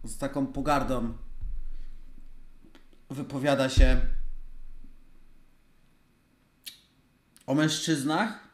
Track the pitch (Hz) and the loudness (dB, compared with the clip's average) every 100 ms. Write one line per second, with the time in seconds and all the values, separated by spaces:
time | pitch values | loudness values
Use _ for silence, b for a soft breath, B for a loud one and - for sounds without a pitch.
0 | - - 139 143 135 139 143 139 131 127 | -10 -6 -4 -2 -4 -2 0 2 2 -2
1 | 117 113 - - - - b b b b | -2 -6 -10 -6 -2 -2 b b b b
2 | - - - - - - - - - - | -14 -14 -14 -16 -18 -20 -20 -20 -20 -20
3 | - 135 - 139 143 139 131 - - 127 | -12 -10 -6 -2 2 4 4 8 8 8
4 | - - - - - - - - - - | 6 4 0 -4 -10 -12 -12 -12 -14 -16
5 | - - - - - _ _ _ _ _ | -20 -20 -20 -20 -20 _ _ _ _ _
6 | _ _ _ _ _ _ - - _ _ | _ _ _ _ _ _ -20 -20 _ _
7 | _ _ _ _ - 139 156 156 - 156 | _ _ _ _ -2 2 2 0 0 0
8 | 135 160 220 - - | 0 0 -2 -4 -18